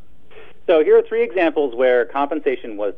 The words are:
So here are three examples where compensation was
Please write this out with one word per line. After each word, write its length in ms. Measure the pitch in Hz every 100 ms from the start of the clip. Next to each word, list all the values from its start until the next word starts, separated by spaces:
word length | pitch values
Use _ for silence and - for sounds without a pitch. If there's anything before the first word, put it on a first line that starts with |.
| - - - - - - -
So 160 | 160
here 140 | 160 226
are 60 |
three 180 | - 226
examples 540 | 233 180 165 156 143 113
where 300 | 127 123 117
compensation 680 | 139 143 156 147 127 123 104
was 200 | 104